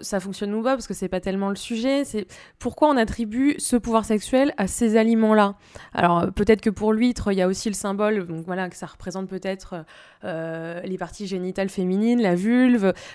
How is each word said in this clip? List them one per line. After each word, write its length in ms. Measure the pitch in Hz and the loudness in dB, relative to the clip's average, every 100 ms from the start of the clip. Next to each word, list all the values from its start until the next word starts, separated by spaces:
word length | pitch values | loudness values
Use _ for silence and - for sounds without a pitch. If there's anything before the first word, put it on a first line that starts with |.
ça 160 | - 202 | -4 -6
fonctionne 340 | 190 190 202 | -6 -6 -4
ou 80 | 214 | -2
pas, 100 | 233 | 0
parce 140 | 269 - | -2 -4
que 60 | |
c'est 140 | 196 185 | -6 -4
pas 120 | 185 | -4
tellement 300 | 190 190 196 | -4 -2 -2
le 40 | |
sujet, 500 | 196 - 233 254 277 | -4 -6 -4 0 0
c'est 220 | 269 214 196 - - - | -2 -6 -8 -14 -20 -10
pourquoi 300 | 247 - 302 | -8 2 2
on 80 | 277 | 4
attribue 580 | 220 - 220 226 277 294 | 2 -2 -4 0 0 0
ce 180 | - 240 | 0 0
pouvoir 280 | 233 226 | 2 0
sexuel 500 | 208 214 - 262 285 - | 2 -2 2 2 2 0
à 100 | 196 | -2
ces 300 | - 233 220 | 0 2 4
aliments-là. 580 | 220 226 220 214 202 202 - - - | 4 4 4 6 4 0 -16 -20 -10
Alors, 260 | - 170 170 | 0 2 4
euh, 80 | 190 | 0
peut-être 280 | 185 208 220 | 0 4 4
que 80 | 220 | 2
pour 220 | 190 214 | 0 0
l'huître, 360 | 220 247 240 208 | 2 2 0 0
il 80 | 196 | 2
y 40 | |
a 40 | 185 | 2
aussi 220 | 190 226 | 0 -4
le 80 | 196 | -4
symbole, 500 | 202 202 214 214 175 | -4 0 0 0 -2
donc 180 | 160 | -8
voilà, 240 | 165 180 185 | -6 -6 -6
que 60 | - | -8
ça 100 | 170 | -14
représente 420 | - 190 185 190 | -14 -10 -8 -8
peut-être, 560 | 185 190 190 - 175 156 - - _ | -8 -6 -8 -8 -12 -14 -20 -20 _
euh, 560 | - 160 165 165 165 175 | -10 -8 -6 -8 -8 -8
les 180 | 190 185 | -8 -8
parties 300 | 175 - 202 | -8 -10 -6
génitales 400 | 190 180 185 196 | -4 -4 -4 -4
féminines, 520 | - 185 190 226 240 | -2 0 2 2 4
la 140 | 208 | 2
vulve, 580 | 175 202 247 254 240 196 180 - | 2 2 4 6 4 2 0 -6